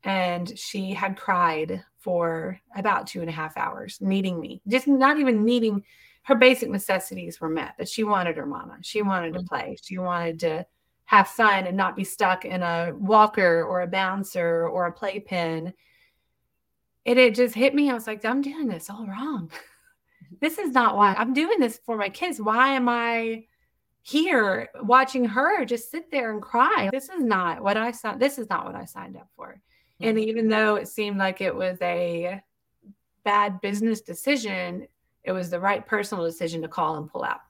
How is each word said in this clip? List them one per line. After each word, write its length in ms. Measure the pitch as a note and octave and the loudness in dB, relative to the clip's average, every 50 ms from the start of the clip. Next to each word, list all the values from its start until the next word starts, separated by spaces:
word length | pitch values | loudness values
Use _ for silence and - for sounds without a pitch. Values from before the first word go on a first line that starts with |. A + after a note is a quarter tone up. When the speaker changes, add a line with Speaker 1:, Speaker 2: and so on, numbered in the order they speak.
| - | -4
Speaker 1:
And 520 | G3 G3 F#3+ F#3 F3+ F3 F3 F3 F#3 A3+ G3 | -2 0 0 0 0 -2 -4 -6 -8 -10 -12
she 340 | - - - G3+ F#3+ F#3+ G3 | -12 -8 -6 -6 -6 -6 -4
had 240 | F3 - G3 G3 | -4 -4 -4 -6
cried 680 | - - - F#3+ F3+ F3+ E3+ D#3+ D#3 D#3 D#3+ F#3 F#3 - _ _ _ | -6 -2 0 2 4 4 2 2 0 -2 -4 -6 -8 -10 _ _ _
for 640 | - - F3+ F3 E3+ E3 E3 D#3+ D#3+ F3+ F#3 F3+ _ _ - | -6 -2 0 0 0 0 -2 -2 -4 -6 -8 -10 _ _ -12
about 300 | G3 F#3+ G#3+ G3 - - | -4 0 0 0 0 -2
two 140 | - - F#3 E3+ | -6 -8 -8 -6
and 60 | E3 | -6
a 20 | D#3+ | -6
half 240 | D#3 D#3 D#3 - | -6 -8 -8 -6
hours, 420 | - - - - - - F#3+ - - G3 | -6 -6 -6 -6 -8 -12 -14 -12 -6 -2
needing 360 | F#3+ F#3+ G3 F#3+ F#3+ F3+ E3 | 0 0 2 0 0 -4 -4
me, 220 | D#3+ - - F#3 _ G3+ | -8 -10 -12 -12 _ 0
just 180 | A3 B3+ B3 | 0 0 4
not 320 | C#4+ C#4 C4 C4 C4+ D4 D4+ | 4 4 6 6 4 4 4
even 260 | D4 C4 A#3+ G#3+ G#3 | 4 4 4 4 4
needing, 360 | A3+ A#3+ B3 A3+ A3 G#3 G3+ G3+ _ _ _ _ _ _ _ _ | 4 4 4 2 2 0 -2 -6 _ _ _ _ _ _ _ _
her 100 | - C4+ | 2 4
basic 340 | A3 B3+ B3+ C4 B3 - G#3+ | 8 8 6 6 6 0 -4
necessities 720 | G3+ G3 - - G3 F#3 F#3 - F#3+ F#3+ F3+ E3+ E3 - | -4 -6 -2 0 -2 -2 -2 -6 -12 -12 -12 -12 -12 -8
were 80 | E3+ D#3+ | -6 -4
met, 260 | D#3+ D#3+ - - - - | -4 -4 -4 -6 -8 -10
but 100 | F3 - | -10 -8
she 160 | - - A3 | -4 -4 0
wanted 320 | G#3 G#3 F#3+ F3+ E3+ E3 | 0 0 0 0 0 -2
her 100 | D#3+ C3+ | -4 -6
mama. 320 | C#3+ C#3+ - - E3+ - - E3+ | -8 -8 -10 -10 -14 -18 -18 -16
She 180 | - - G#3+ | -6 -4 -2
wanted 320 | G#3 G3 F#3+ F#3 E3+ E3 D#3+ | 0 0 0 -2 -2 -4 -6
to 60 | F3+ | -6
Speaker 2:
Mm-hmm. 60 | F3+ | -8
Speaker 1:
play. 300 | F3+ - - - - D3+ - - | -6 -6 -6 -6 -6 -10 -14 -12
She 140 | - G3 F#3 | -12 -8 -6
wanted 420 | F#3 F3+ F3 F3 E3+ E3 E3 E3 | -4 -4 -2 -2 -2 -4 -6 -2
to 260 | E3+ E3 D#3 D#3+ F3 _ _ _ _ _ _ _ _ - | -2 -2 -2 -2 -6 _ _ _ _ _ _ _ _ 4
have 200 | - G#3 F#3+ - | 6 6 6 6
fun 400 | - - A#3 G#3+ G3+ F#3+ F#3 F3+ | 2 2 4 4 4 4 0 -2
and 80 | F3+ | 0
not 180 | G3 G3 F#3 F#3+ | 0 0 0 -2
be 80 | - G3 | -4 -8
stuck 420 | - - - G#3+ F#3 F#3 F#3 - | -8 -2 0 2 2 2 0 -2
in 180 | - F#3 F#3 F3 | -6 -4 -2 -2
a 280 | E3+ E3+ E3 E3+ F3 D3+ - | -2 0 -2 -2 -4 -4 -4
walker 640 | G#3 F#3+ G#3+ G#3+ G#3+ G#3+ G#3+ - G3 F3+ E3 E3 E3 | 0 4 6 8 6 6 4 4 4 4 4 4 2
or 160 | E3+ F#3 F3+ F3+ | 0 0 -2 -2
a 40 | |
bouncer 800 | F3 F3+ F#3+ F#3+ F#3 F#3+ G3 G3 - - F#3 F3 E3+ E3 E3 E3 | 0 0 0 0 0 0 -4 -6 -6 -4 -2 0 2 2 2 0
or 200 | E3 - F3+ F3+ | 0 0 0 -2
a 60 | F3 E3+ | -2 -4
playpen. 800 | - - G3+ F#3+ G3+ G3+ - F#3+ F3+ E3+ D#3+ E3 D#3+ D#3+ F3 F3+ _ _ _ _ _ _ _ _ _ _ _ _ _ _ _ _ _ _ _ _ _ _ _ _ _ _ | -4 -6 -6 -6 -6 -8 -4 -4 -2 -2 -2 -2 -4 -6 -8 -12 _ _ _ _ _ _ _ _ _ _ _ _ _ _ _ _ _ _ _ _ _ _ _ _ _ _
And 140 | - A#3+ B3 | 2 6 8
it 160 | B3+ A#3+ G#3+ | 8 6 6
just 200 | A3 B3 A#3+ A3+ | 4 2 2 4
hit 200 | G#3+ A#3+ C#4 C4+ | 2 2 4 4
me. 160 | C#4+ D4 C#4+ | 4 2 2
I 40 | B3+ | 0
was 120 | A#3 A3+ | -2 -4
like, 180 | - G#3+ G#3 G#3+ | -8 -10 -4 -2
"I'm 180 | A3 A#3 C#4 C#4 | -2 0 0 -2
doing 260 | C#4 C#4+ D#4+ D4+ B3 | -4 -4 -4 -4 -4
this 220 | G3 E3 - - | -4 -6 -8 -12
all 160 | G3+ G#3+ A3+ | -12 -10 -10
wrong. 440 | G3+ F#3+ G#3 B3+ D4+ D4+ A3 E3+ D#3 - | -10 -8 -6 -6 -6 -4 -6 -6 -8 -12
<laughs> 40 | - - - _ _ _ _ _ _ _ _ _ _ - - - - | -18 -20 -20 _ _ _ _ _ _ _ _ _ _ -20 -20 -10 -4
This 180 | - D#4 D#4 - | -4 -4 -2 -2
is 140 | G4+ D#4+ B3+ | -4 2 2
not 240 | B3+ A#3+ A3 - | 4 4 4 4
why 180 | G3 G#3 G3+ F#3+ | 6 4 4 4
I'm 180 | - A3 A#3 C4 | 2 0 0 2
doing 260 | C4+ D#4 F4 A4+ G4+ | 0 2 2 2 2
this 180 | C4+ A#3 A3 - _ | 2 0 0 -6 _
for 100 | - A#3 | -6 -4
my 120 | A3 G3+ G3 | -2 -2 -4
kids. 320 | G3 - F4 F4+ D4+ - | -4 -4 -6 -6 -4 -4
Why 300 | G#3+ G#3+ A3 A#3 B3+ C4+ | -2 0 4 4 4 4
am 180 | C4+ C4+ B3 A#3+ | 4 2 2 2
I 580 | A#3+ A#3+ A#3 A#3 A#3 A3+ A3+ A3+ A3+ A3 A3+ _ _ _ _ _ _ _ _ _ _ _ _ | 0 0 0 0 0 -2 -2 -2 -6 -6 -10 _ _ _ _ _ _ _ _ _ _ _ _
here 680 | - - D4 D#4+ F#4 F4 B3+ G#3+ G3+ F#3+ - A#2 - _ - - | -4 0 0 2 4 4 2 4 2 0 -2 -4 -8 _ -10 0
watching 420 | G#3 A#3+ C4 C4 B3+ - C4 B3 | 4 6 6 4 4 0 0 0
her 380 | A3+ G#3 A#3+ C4+ E4 G#4 G4 C#4 | 0 2 2 2 2 2 0 0
just 260 | G#3+ A#3+ A#3 - - | -2 -4 -4 -6 -8
sit 200 | - D#4+ D#4+ _ | -12 -12 -12 _
there 220 | - C#4 A#3+ A3 A3 | -4 -4 -2 -2 -4
and 100 | G#3+ G3 | -6 -8
cry? 460 | - - A#3 B3+ D#4 G#4+ F4+ G#3+ G3 A3 | -2 2 4 4 4 4 2 0 0 -2
This 160 | C4+ C4+ - | -4 -6 -6
is 140 | F#4+ F4+ C#4+ | -6 -2 0
not 400 | A#3 G#3+ F#3+ F3+ F3 E3 E3 - | 0 2 2 0 0 -2 -2 0
what 140 | G3 G3+ | 0 0
I 160 | G#3+ A3 A#3 A#3 | 0 0 -4 -6
si-, 240 | A#3 - A3 G3+ - | -6 -8 -8 -2 0
this 180 | A#3+ C#4+ C#4 C4+ | 0 0 0 -2
is 100 | A3+ G3 | -6 -4
not 140 | F#3+ E3+ - | -4 -4 -4
what 80 | F#3 F#3 | -6 -10
I 120 | F3+ F3+ | -12 -12
signed 300 | F3 - - F3+ F#3+ G3 | -14 -14 -16 -16 -16 -18
up 120 | F3+ F3+ _ _ | -20 -20 _ _
for." 240 | _ - - - F#3+ _ _ _ _ _ _ _ _ | _ -20 -20 -20 -20 _ _ _ _ _ _ _ _
And 180 | B3+ A3+ A3 A3 | -2 0 0 2
Speaker 2:
Mm-hmm. 100 | G#3+ A3 | 0 0
Speaker 1:
even 200 | A3 A#3 A3+ A3 | 0 2 2 2
though 260 | A3 G#3+ G#3+ G#3+ G#3 | 4 4 4 4 2
it 120 | G3+ - - | 0 -2 -6
seemed 300 | - - G#3+ G#3 G3+ G3 | -6 -4 -4 -2 -2 0
like 220 | G3 F#3+ F#3 F#3 | 0 0 0 0
it 140 | G3 F#3 - | -2 -2 -2
was 240 | - F#3 F#3 F#3 F3+ | -2 -2 -4 -2 -2
a 600 | F#3 F3 F3 F3 F3 F3 E3+ E3+ E3+ F3 F#3+ F#3+ _ _ _ _ _ _ _ _ _ G#3 G3+ _ _ _ _ _ _ | -2 -2 -2 0 -2 -2 -2 -4 -4 -6 -6 -8 _ _ _ _ _ _ _ _ _ -20 -20 _ _ _ _ _ _
bad 360 | G#3 G3+ G#3 G3+ G#3 F#3+ F#3 | 2 2 4 2 2 0 -4
business 400 | - G3 G3+ G3+ A3 A3+ A3 G#3+ | -4 -4 -2 0 0 0 0 -2
decision, 880 | - - F3 - - C4+ D4 C4+ A3+ G#3+ G3 F#3 F3+ F3 F3 F#3 A#3+ - _ _ _ _ _ _ _ | -6 -12 -14 -6 0 0 2 2 0 -4 -4 -4 -4 -6 -6 -10 -12 -14 _ _ _ _ _ _ _
it 100 | - F#3 | -4 -4
was 160 | F#3 F3+ F3 | -2 -2 -4
the 100 | F3 F3 | -4 0
right 260 | C#4+ D4 - - - | 0 0 0 0 -2
personal 380 | - - G#3 G#3 G3+ G#3+ F#3+ E3+ | -2 -2 -2 -2 -2 -4 -2 -4
decision 360 | E3 E3 - F3+ E3 E3 E3 D#3+ | -4 -4 -4 -6 -4 -4 -4 -6
to 60 | D#3+ | -6
call 280 | - - E3+ D#3 D#3+ | -4 -2 -2 0 -2
and 120 | D3+ D#3 D#3 | -4 -6 -8
pull 120 | _ - - | _ -6 -4
out. 160 | - - - - _ | -4 -4 -6 -8 _